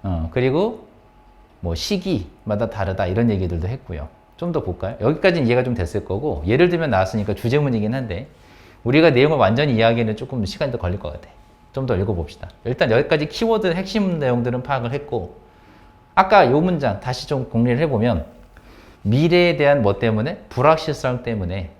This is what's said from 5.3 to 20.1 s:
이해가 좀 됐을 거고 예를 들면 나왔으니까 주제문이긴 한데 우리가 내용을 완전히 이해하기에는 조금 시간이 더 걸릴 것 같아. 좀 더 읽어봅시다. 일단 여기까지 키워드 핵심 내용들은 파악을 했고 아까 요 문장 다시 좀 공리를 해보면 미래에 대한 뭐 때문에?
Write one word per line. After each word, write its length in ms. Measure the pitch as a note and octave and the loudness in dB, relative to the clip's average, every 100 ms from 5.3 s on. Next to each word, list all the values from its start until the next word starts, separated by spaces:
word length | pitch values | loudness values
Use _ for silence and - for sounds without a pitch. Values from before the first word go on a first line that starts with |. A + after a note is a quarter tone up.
| E3+ A#2+ | 2 2
이해가 160 | B2 | 2
좀 100 | B2 | 0
됐을 300 | A#2 E2+ G#2 | -2 -2 -4
거고 400 | - G2 D3 D#2 E2 | -4 -4 -4 -4 0
예를 240 | B2 F3 | 4 4
들면 200 | E3+ D#3 | 2 0
나왔으니까 440 | F#2+ F#2+ A2 G2+ | 0 0 -2 -4
주제문이긴 600 | G2+ A#2 C#3+ C#3+ A2+ G#2+ | -4 0 0 0 0 -2
한데 340 | C3 A#2 F2+ C3+ - - - - - | -4 -6 -8 -10 -20 -20 -20 -20 -8
우리가 280 | A#2 D3 E3 | 2 6 6
내용을 260 | B2 D3 D3+ | 6 4 4
완전히 380 | G2 A2+ D3 A#2 | 4 4 2 4
이해하기에는 420 | A2+ A#2 A2 G#2+ | 4 4 -2 -4
조금 280 | B2+ B2+ F#2+ | -6 -6 -6
시간이 260 | - - | -4 -4
더 60 | A#2+ | -4
걸릴 220 | F2+ F#2+ | -4 -4
것 140 | F2 | -8
같아. 160 | - - - - _ _ | -12 -18 -20 -20 _ _
좀 140 | C3+ C3 | -8 -2
더 100 | F#2+ | 0
읽어봅시다. 540 | G2+ F2+ D2+ - - - A#2 | 0 -2 -6 -10 -18 -10 -8
일단 260 | B2 D3+ | 0 2
여기까지 380 | A#2 D3 D#3 D3+ | 2 2 0 -2
키워드 440 | - A3+ A3 F#3 | -2 0 0 0
핵심 460 | E3+ F#3+ A3 F#3+ E3+ | -2 -2 -2 0 0
내용들은 440 | C3+ A#2+ A#2+ B2 | 0 0 0 -4
파악을 280 | B2 C3+ A#2+ | -4 -4 -4
했고 480 | C#3 C#3+ A#2 E2+ - - _ - - - - _ | -6 -6 -8 -8 -16 -20 _ -20 -20 -20 -20 _
아까 380 | - F#3+ G#3 C3+ | 0 4 6 6
요 80 | C#3+ | 4
문장 400 | F3+ E3+ C3 G2+ | 2 0 -2 -2
다시 280 | - B2+ - | -6 -8 -4
좀 220 | C#3+ B2 | -6 -2
공리를 300 | A2+ A#2+ A#2+ | 0 2 2
해보면 460 | D#3+ A#2+ A#2 F#3 - - - - - - - - | 0 0 0 0 -4 -18 -20 -20 -20 -20 -20 -8
미래에 540 | G2+ A#2+ E3 F3 F3 D3+ | 0 2 4 4 4 4
대한 240 | C#3+ C#3+ | 4 4
뭐 180 | G#2 G2+ | 2 2
때문에? 440 | A#2 | 0